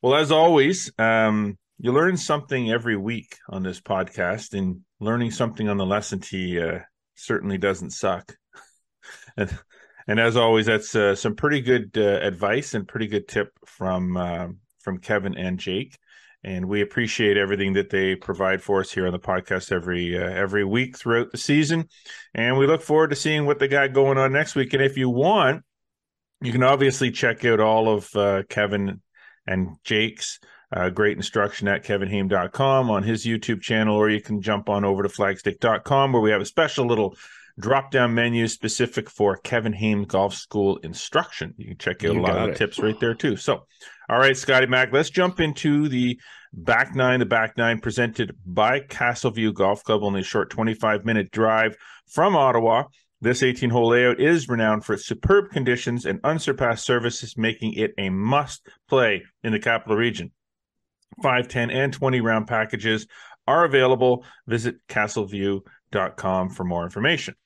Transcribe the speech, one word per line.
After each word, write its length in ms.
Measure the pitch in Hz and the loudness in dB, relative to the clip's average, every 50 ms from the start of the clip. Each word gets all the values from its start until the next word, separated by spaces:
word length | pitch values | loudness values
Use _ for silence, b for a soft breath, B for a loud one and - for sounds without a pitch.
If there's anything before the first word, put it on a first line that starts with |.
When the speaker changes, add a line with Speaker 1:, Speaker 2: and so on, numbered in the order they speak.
| - | 2
Speaker 1:
Well, 140 | 165 - | 2 2
as 160 | 147 156 139 156 | 2 2 4 4
always, 580 | 156 160 170 170 151 135 147 190 185 - - - - | 6 6 6 6 6 4 4 2 -2 -4 -12 -4 0
um, 580 | 110 113 113 113 110 110 107 104 104 101 104 - _ _ _ _ | 2 4 4 4 4 4 2 2 0 -2 -6 -10 _ _ _ _
you 140 | - 117 123 | -4 0 2
learn 240 | 143 160 185 185 | 4 4 2 0
something 560 | 175 - - 156 147 139 - 143 131 123 110 113 | -2 -2 -2 -2 -2 -2 -4 -4 -4 -2 0 -2
every 240 | 120 117 120 110 | -2 0 -2 -2
week 400 | 101 95 107 117 113 - _ - - _ - | -2 -2 -4 -6 -8 -10 _ -20 -20 _ -12
on 140 | - 95 92 | -8 -6 -6
this 180 | 92 90 - | -6 -6 -8
podcast, 720 | _ - 101 95 92 92 - - 92 87 95 113 110 - - | _ -4 -2 -2 -2 -4 -4 -4 -4 -2 -4 -4 -8 -8 -6
and 280 | 101 95 92 90 87 - _ _ _ | -4 -4 -4 -4 -6 -12 _ _ _
learning 320 | 107 107 113 120 120 117 | -4 -2 -2 0 -2 -4
something 380 | 113 - 127 113 110 - 110 107 | -2 -2 -4 -4 -2 -4 -2 -2
on 80 | 104 | -2
the 100 | 101 98 | -2 0
lesson 320 | 92 98 104 104 - - 95 | 0 -2 -2 -2 -4 -8 -10
tee, 420 | 92 - - 95 92 90 90 87 | -10 -8 -8 -8 -6 -4 -4 -2
uh, 200 | 87 85 85 87 - _ _ _ _ _ _ | -2 -4 -4 -6 -10 _ _ _ _ _ _
certainly 420 | _ - - 117 - - 101 98 | _ -6 -4 -4 -4 -2 -4 -4
doesn't 340 | 95 87 101 95 90 87 80 - | -2 -2 -2 -2 -2 -8 -12 -12
suck. 440 | - - 98 90 87 - _ - _ | -6 -4 -4 -4 -4 -8 _ -20 _
<laughs> 960 | _ _ _ - - _ _ _ _ _ _ _ _ - - - - - - | _ _ _ -20 -20 _ _ _ _ _ _ _ _ -20 -20 -20 -20 -18 -6
And, 200 | - 104 92 - - - B B B B B B B B - | -6 -4 -4 -4 -10 -14 B B B B B B B B -2
and 100 | 107 110 | 0 2
as 180 | 113 117 110 | 2 4 4
always, 300 | 123 117 113 113 110 107 | 4 4 4 4 4 4
that's, 260 | 110 110 107 107 - - | 4 2 0 0 -2 0
uh, 180 | 113 104 101 98 | 2 4 4 2
some 220 | 98 - 120 107 | 2 -2 -4 -4
pretty 240 | 110 - 147 147 143 | 0 -2 0 0 0
good, 360 | 127 120 127 120 104 101 _ | 2 2 2 2 0 -4 _
uh, 220 | 110 104 101 101 - | 0 2 2 2 2
advice 540 | - 101 95 85 107 101 107 127 - - - | 0 -2 -4 -2 -2 0 0 -2 -2 -4 -6
and 140 | 113 98 - | -8 -8 -6
pretty 180 | - 113 110 | -8 -8 -6
good 220 | 104 107 101 101 - | -4 -4 -4 -6 -4
tip 240 | - 110 101 - _ _ - | -4 -4 -4 -4 _ _ -20
from, 520 | - - _ 92 92 92 92 92 92 90 | -20 -14 _ -4 -2 -2 -2 -2 -2 -2
uh, 320 | 90 90 87 87 85 87 87 90 92 _ _ _ _ | -4 -4 -4 -6 -6 -8 -10 -12 -16 _ _ _ _
from 180 | _ - 95 90 | _ -10 -10 -10
Kevin 380 | - - 110 104 95 98 - | -6 -2 -2 -2 -2 -4 -8
and 240 | - 90 92 92 90 | -6 -6 -6 -6 -6
Jake. 360 | - - 92 98 - - - _ b b b b b b b b _ | -6 -6 -6 -6 -6 -8 -14 _ b b b b b b b b _
And 240 | 98 95 92 92 | -10 -8 -8 -6
we 140 | 92 101 104 | -4 -2 -2
appreciate 560 | 101 101 - - 120 110 - - 113 104 101 | -2 -2 -2 -4 -4 -4 -2 0 2 4 4
everything 380 | 101 98 95 101 98 98 98 95 | 4 2 0 0 -2 -2 0 0
that 160 | 98 98 - | 0 -2 0
they 260 | - 98 95 95 95 | 0 0 0 0 -2
provide 440 | 92 - - 95 87 95 95 95 95 | -4 -6 -10 -4 -2 0 0 0 -2
for 200 | - - 101 95 | -2 0 0 0
us 100 | 95 - | 0 -2
here 160 | - - 92 | -4 -4 -2
on 60 | 90 87 | -2 -4
the 80 | 87 | -4
podcast 500 | - - 92 92 90 - 101 92 - - | -4 -4 -4 -4 -2 -4 -4 -6 -4 -4
every, 480 | 98 92 85 90 90 87 87 87 87 92 | -4 -4 -2 -4 -4 -4 -4 -4 -4 -4
uh, 100 | 90 90 | -4 -4
every 360 | 92 90 98 95 98 104 101 | -4 -4 -4 -2 0 -2 -2
week 340 | 95 101 120 127 127 123 - | 0 0 -2 -2 -2 -8 -10
throughout 320 | - 123 117 117 120 - | -4 0 0 0 0 -2
the 80 | - - | -8 -10
season. 500 | - - 147 147 156 143 165 165 160 B B B B B B B B B B | -2 0 2 2 2 2 0 -4 -4 B B B B B B B B B B
And 240 | - 113 120 127 135 | -2 0 2 2 4
we 80 | 135 | 4
look 160 | 139 160 160 165 | 4 2 2 0
forward 280 | - 151 156 160 156 | 0 2 2 4 2
to 60 | 143 | 0
seeing 300 | 135 - 156 156 151 147 | -2 -2 -2 0 0 2
what 140 | 143 147 143 | 0 0 0
they 80 | 143 139 | 0 0
got 240 | 135 143 139 139 131 | 2 2 0 2 4
going 260 | 139 139 135 139 135 | 2 4 4 4 2
on 140 | 135 135 131 | 2 2 2
next 240 | 143 151 - - | 0 -2 0 0
week. 160 | 143 131 - - | -2 -2 0 2
And 80 | 139 139 | 2 2
if 140 | 135 135 | 2 0
you 120 | 135 131 127 | 0 -2 0
want, 540 | 120 120 139 175 208 214 165 131 143 165 - _ _ _ _ _ _ _ _ _ _ _ _ _ _ _ | 0 2 2 2 4 4 4 2 2 0 -6 _ _ _ _ _ _ _ _ _ _ _ _ _ _ _
you 120 | - 127 117 | -6 -2 0
can 100 | 127 127 | 4 6
obviously 480 | 131 139 135 139 135 131 139 135 123 | 6 6 6 4 2 2 2 0 -2
check 340 | 120 - - 120 113 113 - | 0 0 0 0 0 0 2
out 140 | 123 113 107 | 2 4 4
all 300 | 107 110 110 113 113 110 | 4 4 4 4 4 2
of, 260 | 107 104 98 - - | 2 0 -2 -4 -2
uh, 280 | 107 101 101 98 98 98 _ | 0 2 2 2 0 -2 _
Kevin 520 | - - 104 101 101 101 101 98 98 95 _ _ b b b b b b b | -2 -2 0 0 0 -2 -2 -4 -6 -10 _ _ b b b b b b b
and 300 | - 95 95 92 90 - - _ | -4 -2 -2 -2 -4 -6 -14 _
Jake's, 560 | - 117 107 110 113 110 - - - - - b b b b b b - | -2 0 0 0 -2 -4 -8 -10 -10 -10 -14 b b b b b b -4
uh, 160 | - 90 92 | -2 -2 -2
great 260 | 90 95 107 104 101 | 0 0 0 0 0
instruction 500 | - 92 - - 110 104 101 - - 98 | -2 -8 -6 -2 -2 -2 -2 -4 -4 -2
at 160 | 98 98 92 - | -2 -2 -2 -2
kevin 260 | - 107 98 98 92 | -4 -4 -4 -2 -4
haim 200 | 98 104 98 95 | -4 -4 -2 0
dot 240 | 101 95 90 87 _ | 0 -2 -2 -4 _
com 380 | - 135 135 135 135 131 120 | -2 0 2 2 2 2 2
on 120 | 107 101 98 | 0 0 0
his 220 | 110 113 107 - | -2 -2 -2 -2
YouTube 360 | 117 117 110 110 - 117 98 | -2 -4 -4 -2 -4 -4 -4
channel, 360 | - - 117 110 110 107 107 | -2 -2 0 0 2 2 2
or 120 | 107 107 107 | 2 2 2
you 120 | 107 104 | 2 0
can 200 | - - 110 104 | -4 -4 -6 -6
jump 280 | 92 107 107 104 107 - | -2 -2 -2 -2 -2 -2
on 160 | 104 101 101 | -2 0 2
over 180 | 98 98 95 101 | 0 0 0 -2
to 60 | 101 | -4
flagstick 500 | - - 104 98 98 92 - 104 98 - | -2 -2 -2 -2 -2 -2 -4 -6 -4 0
dot 240 | - 117 110 - - | 0 0 0 0 0
com, 300 | - 143 139 139 139 131 | 0 2 2 2 4 2
where 100 | 120 107 | 2 4
we 80 | 107 | 4
have 100 | 107 101 | 2 2
a 60 | 101 | -2
special 400 | 101 - - 165 151 - - 131 | -2 0 0 0 0 0 -2 0
little 300 | 120 120 110 107 95 B B B B B B B B B - | 0 2 0 0 -2 B B B B B B B B B -10
drop-down 560 | 95 110 135 139 135 135 135 135 123 120 117 | -2 0 0 0 0 0 0 2 2 2 2
menu 320 | 117 117 117 117 117 113 | 2 0 0 2 0 0
specific 640 | 113 - - - 110 - - 127 120 - - 110 - | 0 -2 -4 -6 -6 -2 -2 -2 -2 -2 -6 -8 -8
for 260 | - - 104 101 95 | -4 0 2 2 2
Kevin 360 | - _ - - 120 110 113 107 | 0 _ -2 -2 -2 -2 -2 -4
Haim 320 | 98 107 110 107 101 101 | -2 0 0 0 0 -2
Golf 280 | 95 - 95 98 101 92 | -2 0 0 0 0 -2
School 440 | - - _ - 107 101 98 95 - - | -6 -16 _ -2 0 2 2 0 -2 -4
instruction. 720 | 80 85 - - - - 151 170 - - - - - - | -12 -12 -10 -12 -2 -2 -2 -2 -2 -8 -10 -10 -10 -12
You 100 | - 110 | -16 -16
can 120 | - 90 - | -16 -14 -6
check 260 | - - 87 - - | -6 -6 -6 -2 -2
out 100 | 82 82 | 0 0
Speaker 2:
You 60 | 85 | 0
Speaker 1:
a 20 | 87 | 0
lot 120 | 90 92 | 0 0
Speaker 2:
got 80 | 92 110 | 0 0
Speaker 1:
of 20 | |
the 80 | 107 - | -2 -2
Speaker 2:
it. 40 | |
Speaker 1:
tips 220 | - - 98 - - | -2 -4 -4 -4 -2
right 220 | 101 107 107 110 | -2 -2 -2 0
there 140 | - 117 117 | -2 -2 -2
too. 200 | 113 - 151 107 | -2 -2 -2 -2
So, 320 | 95 - - - - - B B B B B B B B B | -2 -2 -4 -4 -4 -4 B B B B B B B B B
all 100 | 110 120 | 2 4
right, 160 | 131 135 135 | 6 6 4
Scotty 300 | 131 - - 135 127 131 | 2 0 2 4 4 4
Mac, 260 | 123 127 127 131 120 113 | 4 4 2 2 4 2
let's 180 | 139 160 - | 0 0 2
jump 300 | - 180 180 180 185 - | 0 0 0 0 2 0
into 480 | 165 156 143 - - 156 147 147 151 151 | -2 -2 -2 -2 0 2 2 2 2 0
the 320 | 131 123 123 123 120 123 B B B B B B B | 0 0 0 0 -2 -4 B B B B B B B
back 420 | 92 82 - 117 117 131 139 - | -10 -2 0 2 2 2 0 0
nine. 240 | 135 131 127 127 127 | 0 2 2 4 2
The 80 | 120 | 2
back 300 | 98 120 113 110 110 - | 2 2 0 0 -2 -2
nine 240 | - 117 117 117 107 | -2 0 0 0 -2
presented 560 | - 120 101 123 123 117 110 - 117 92 - _ 92 | -4 -6 -2 0 -2 -2 0 -4 -6 -6 -6 _ -14
by 320 | 92 90 98 107 113 127 139 | -8 0 0 2 2 2 0
Castleview 760 | 139 - - - 123 120 120 - - 131 107 117 113 107 104 | -4 -8 -8 -4 -2 -2 -2 -2 -4 -4 -2 0 -2 -2 0
Golf 300 | 92 98 95 101 104 - | 2 0 0 0 -2 -2
Club, 220 | - 110 107 104 | -2 -2 0 0
only 160 | 104 98 98 | -2 -2 -2
a 20 | 92 | -4
short 280 | - - 110 98 - | -2 -2 -2 -2 -2
twenty-five 540 | - - 113 110 110 107 - 110 107 104 98 | -4 -4 -2 -2 -2 0 0 0 0 0 0
minute 280 | 113 113 107 98 92 - | 0 0 0 -2 -2 -2
drive 440 | 107 110 110 110 110 110 110 107 B B B B B B | 0 2 2 4 2 2 0 -2 B B B B B B
from 300 | _ - - 160 196 196 | _ 0 2 2 4 4
Ottawa. 480 | 160 139 131 123 117 113 113 113 117 143 - b b b b _ _ | 4 4 4 4 4 4 4 2 2 0 -2 b b b b _ _
This 220 | - 113 123 123 - | 0 0 0 2 2
eighteen 280 | 127 123 123 - 123 | 0 0 0 -2 0
hole 180 | 113 123 117 113 | 2 4 4 6
layout 320 | 120 120 123 123 120 - | 6 6 4 4 4 4
is 280 | 131 151 170 170 139 127 | 4 4 4 2 0 -2
renowned 360 | 123 117 113 110 107 107 104 | -2 0 2 2 2 0 0
for 80 | - 107 | -2 -4
its 120 | 98 - | -4 -2
superb 460 | - 117 110 - - 190 202 196 196 | -8 -8 -4 2 4 4 4 4 2
conditions 560 | - 156 135 127 123 120 - - 117 120 123 | -4 -4 0 0 0 0 -2 -4 -4 -4 -2
and 140 | 151 196 185 - | -4 -4 -2 -2
unsurpassed 640 | 139 156 165 - - 139 - 139 120 117 110 - | -2 -2 -2 -2 -2 -2 0 0 0 0 -2 0
services, 500 | - 127 120 113 120 117 - - 110 - | 0 0 0 0 -2 -6 -6 -12 -12 -6
making 360 | 120 110 113 110 - - 110 107 | -2 -2 -2 -2 -2 -6 -6 -2
it 200 | - 110 104 - - | -2 -4 -4 -2 -4
a 120 | 101 95 | -4 -4
must 580 | 95 95 101 110 127 143 147 135 - - _ B B B _ _ | -2 -2 0 0 0 0 0 -2 -8 -18 _ B B B _ _
play 360 | - 135 123 113 104 92 - _ _ _ _ | 2 2 4 2 0 -2 -4 _ _ _ _
in 80 | 117 | -4
the 80 | 110 104 | -4 -2
capital 380 | 107 123 117 113 - 110 110 | 0 0 -2 -2 0 -2 0
region. 340 | 104 117 120 104 95 85 - _ _ _ _ _ _ _ _ _ _ _ _ _ _ _ _ - - | 0 0 0 -2 -4 -12 -14 _ _ _ _ _ _ _ _ _ _ _ _ _ _ _ _ -20 -4
Five, 280 | - 139 127 123 123 - | 0 0 0 0 0 -2
ten, 240 | - 127 117 117 - | -2 -4 -4 -2 -2
and 200 | 131 135 139 131 | -2 -2 -2 -2
twenty 280 | - - 135 127 127 | -2 -2 0 0 0
round 260 | 113 113 113 110 107 | 0 2 0 0 0
packages 600 | 110 120 110 110 110 - 110 104 113 110 107 107 B B B B B B B _ - | -2 -2 -2 -2 -2 -4 -6 -2 -2 -2 -2 -4 B B B B B B B _ 0
are 160 | 135 160 170 | 2 4 4
available. 600 | 160 135 135 131 127 131 120 127 127 123 123 B B B B B | 4 4 4 4 4 4 4 4 2 2 2 B B B B B
Visit 300 | - 117 117 110 123 - - _ _ | -4 -4 -2 -2 -4 -6 -8 _ _
castleview 760 | - - 104 107 - 117 104 95 104 101 98 98 98 98 95 b b b b _ | -2 -2 -2 -2 -2 -6 -6 -6 -6 -4 -2 -2 -2 -4 -6 b b b b _
dot 260 | - 104 95 92 - | -4 -2 -2 -2 -4
com 340 | - - 98 92 92 92 92 | -6 -4 -2 0 0 -2 -4
for 120 | 92 - 92 | -6 -6 -6
more 220 | 90 90 87 85 | -4 -4 -4 -4
information. 500 | 87 - 104 107 143 170 156 - - - _ _ | -6 -6 -2 -2 0 0 -2 -4 -10 -14 _ _